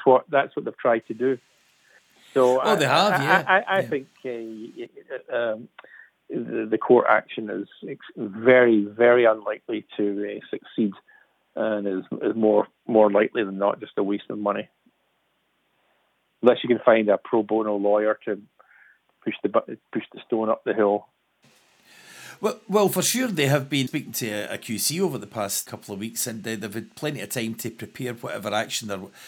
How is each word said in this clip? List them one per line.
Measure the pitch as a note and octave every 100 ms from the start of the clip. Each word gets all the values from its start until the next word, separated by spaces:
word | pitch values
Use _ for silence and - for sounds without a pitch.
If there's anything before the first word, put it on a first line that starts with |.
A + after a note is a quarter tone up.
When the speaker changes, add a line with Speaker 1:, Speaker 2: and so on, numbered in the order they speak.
| C3+
Speaker 1:
what? | B2+ -
That's | C#3 - -
what | A#2+
they've | -
tried | B2+ A2+ -
to |
do. | A2+ C3 B2 _ _ _ _ _ _ _ _ _
So | C3+ B2+ B2+
Speaker 2:
Oh, | C#3
Speaker 1:
I, | G3
Speaker 2:
they | C3+
have, | D3+ G3+
Speaker 1:
I, | F3+
Speaker 2:
yeah. | C#3 F#3+ D3+
Speaker 1:
I, | F#3+
I, | G#3 F#3+
I |
Speaker 2:
Yeah. | B2
Speaker 1:
think, | C#3+ C3+ _ C3
uh, | A#2 A2+ A2 A#2 - A#2 C#3 - C3 - B2
um, | A#2 A2 - - - - - _ -
the, | B2 A#2 A#2 A2
the | A2
court | - A#2+ -
action | G#2+ - - G#2+
is | G2 G2 - G2
ex-, | - - -
very, | G#2+ G2+ A#2 B2+ A#2+ G#2+ G2+
very | G#2 A#2+ B2 A#2
unlikely | A2 G#2 G#2+ - A2 - -
to, | G#2 G2+ G2+ G2+
uh, | -
succeed, | - - - G#2+ F#2+ _ _ _ _ _ -
and | A2 G#2 G2+
is, | F#2 - -
is | G#2 A2
more, | G#2+ G#2 - _ -
more | A2 G#2+
likely | G2+ A2 B2
than | G2 F#2+
not | G2+ -
just | G#2+ -
a |
waste | G2 G2+ -
of | G#2
money, | G#2 G#2 G#2+ _ _ _ _ _ _ _ _ _ _ _ _ _ _ _ _ -
unless | A#2 A#2+
you | A#2+
can | A2+
find | - A2+ G#2
a | G2
pro | - A#2
bono | G#2 A2 G#2+ G2+
lawyer | G2+ G#2+ G#2+ G#2 -
to | G2+ G#2 _ _ _ _ _ _ _
push | - -
the | G2+
bu-, | G#2+ - A2 _
push | A2 -
the | - -
stone | A2+ A2
up | -
the | A#2+
hill. | A2 G#2 G#2 - _ _ _ _ _ _ _ _ - - - - -
Speaker 2:
Well, | G#3+ - -
well, | G#3 F#3+
for | F#3
sure | - A#3+ B3+
they | D#3+ C#3
have | C#3+ C3+
been | C#3+ C3
speaking | D3 -
to | - A2+
a, | G#2 F#2+ F#2+
a |
Q | - G#2+
C | - D3+
over | F#3 B2+
the | G2+
past | A2+ G2+ - -
couple | A#2 -
of | G2
weeks, | A2+ A#2 B2
and, | A2+ A2
uh, | A2
they've | G2+
had | A2 A2+ -
plenty | D3+ C3+
of | G2+
time | B2+ A2+
to | A2+ A#2
prepare | - - - B2
whatever | A2+ - - G#2
action | G#2 A2 - G#2+
or, | G2 G2 -